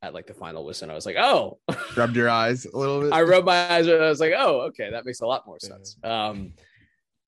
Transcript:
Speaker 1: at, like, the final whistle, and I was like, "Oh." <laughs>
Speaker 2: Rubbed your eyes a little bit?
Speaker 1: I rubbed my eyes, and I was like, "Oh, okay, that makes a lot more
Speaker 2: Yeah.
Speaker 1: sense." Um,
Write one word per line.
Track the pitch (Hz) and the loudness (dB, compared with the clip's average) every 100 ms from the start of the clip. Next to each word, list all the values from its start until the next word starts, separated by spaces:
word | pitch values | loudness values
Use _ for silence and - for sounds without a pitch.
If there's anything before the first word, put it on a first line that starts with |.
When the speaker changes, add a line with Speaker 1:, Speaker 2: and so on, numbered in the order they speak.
Speaker 1:
at, | 90 | -14
like, | 82 - | -14 -16
the | |
final | - 82 80 73 | -16 -14 -12 -12
whistle, | - | -12
and | 78 | -12
I | |
was | 78 101 | -10 -6
like, | 92 | 0
"Oh." | 240 196 104 - - - | 2 2 -2 -8 -8 -6
<laughs> | - - | -4 0
Speaker 2:
Rubbed | 117 120 | 0 2
your | 117 | 2
eyes | 117 113 127 - | 2 2 -2 -6
a | 123 | -4
little | 139 143 | -2 0
bit? | 147 | 0
Speaker 1:
I | 160 | 2
rubbed | 165 185 185 | 6 6 6
my | 175 175 | 2 4
eyes, | 175 165 | 2 4
and | 165 | 4
I | 160 | 4
was | 147 | 2
like, | 160 196 | 2 2
"Oh, | 240 135 147 | 2 2 -2
okay, | - 104 | -6 -8
that | 113 123 | -8 -10
makes | 123 | -6
a | 113 | -2
lot | 131 - | -4 -6
more | 80 | -18
Speaker 2:
Yeah. | 98 | -18
Speaker 1:
sense." | 98 98 107 | -18 -20 -12
Um, | 113 113 107 101 92 - _ _ _ _ _ _ | -6 -4 -4 -6 -12 -18 _ _ _ _ _ _